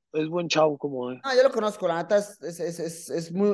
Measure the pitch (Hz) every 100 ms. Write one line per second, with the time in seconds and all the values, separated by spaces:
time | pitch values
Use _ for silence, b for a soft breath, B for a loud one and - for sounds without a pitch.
0 | _ 156 156 175 165 156 156 143 147 131
1 | 123 127 269 254 269 247 214 202 180 165
2 | 170 208 202 - 156 170 165 170 165 -
3 | - 151 165 170 208